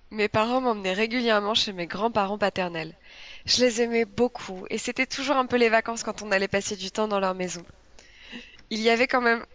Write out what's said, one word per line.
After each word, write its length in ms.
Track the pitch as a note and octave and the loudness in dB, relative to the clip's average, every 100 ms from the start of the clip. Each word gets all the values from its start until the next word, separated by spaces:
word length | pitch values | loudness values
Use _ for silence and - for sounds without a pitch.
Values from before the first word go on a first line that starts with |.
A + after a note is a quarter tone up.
| - | -10
mes 160 | G#3+ G#3 | -2 0
parents 340 | A3 A3 B3+ | 2 2 2
m'emmenaient 320 | B3+ G#3 F#3+ | 0 0 -2
régulièrement 600 | F#3 A3+ B3 A#3 G#3+ G#3 | 0 0 0 2 2 2
chez 200 | A3+ - | 0 -2
mes 140 | F#3 E3+ | -4 -6
grands-parents 500 | F#3+ A3+ A3+ G3 G3+ | -2 0 0 0 0
paternels. 580 | G3 F#3+ F3+ E3+ D#3+ - - - - - - | 0 0 -4 -4 -8 -12 -20 -20 -18 -10 -2
Je 160 | - | 2
les 180 | B3 A3 | 2 2
aimais 240 | A#3 A#3 A3 | 0 0 0
beaucoup, 600 | G3+ B3 - - F#3 G3 | 0 0 -2 -12 -10 -8
et 80 | A3 | -6
c'était 280 | - A#3+ C4 | -4 -4 -4
toujours 300 | - C4+ C4+ | -2 0 0
un 80 | B3+ | 2
peu 120 | B3 | 4
les 120 | A3+ | 4
vacances 340 | A3 A3 A#3 | 4 0 -6
quand 180 | - G#3 | -6 -8
on 100 | G#3 | 0
allait 160 | F#3+ G3 | 0 2
passer 280 | G3 - G3 | -2 -2 -6
du 160 | F#3+ | -6
temps 160 | - G#3+ | -2 0
dans 120 | G3+ | 0
leur 160 | F#3+ F#3 | 0 -2
maison. 280 | F3+ E3+ E3+ - _ - - - - A#3+ - - - | -6 -8 -14 -20 _ -20 -20 -20 -18 -18 -18 -18 -8
Il 100 | A3 | 0
y 100 | A3 | 4
avait 180 | A3+ A#3+ | 4 4
quand 140 | B3+ | 4
même 240 | A#3+ A#3 - | 4 2 -2